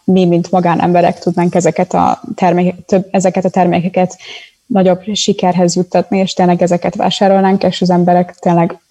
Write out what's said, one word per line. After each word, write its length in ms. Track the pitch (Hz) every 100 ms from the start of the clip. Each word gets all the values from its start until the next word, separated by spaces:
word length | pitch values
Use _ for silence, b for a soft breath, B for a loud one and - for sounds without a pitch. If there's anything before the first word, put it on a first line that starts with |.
mi, 220 | - 185 175
mint 260 | 170 175
magánemberek 680 | 185 175 165 175 175 175 175
tudnánk 360 | 180 175 175 180
ezeket 380 | 165 160 180
a 280 | 175 170 - - -
termék-, 500 | 180 175 180 180 -
több, 220 | 190 190
ezeket 340 | 196 185 185 185
a 40 |
termékeket 680 | - 165 185 175 180 180 - B B B B _
nagyobb 360 | 196 185 180 208
sikerhez 640 | 202 - 190 185 180 175 180
juttatni, 420 | 180 180 180 196
és 160 | 190
tényleg 280 | - - 214
ezeket 340 | 180 175 175 202
vásárolnánk, 680 | - - 196 190 190 196
és 180 | 185 -
az 80 | 180
emberek 460 | 175 175 175 180 -
tényleg 400 | 180 170 170 - _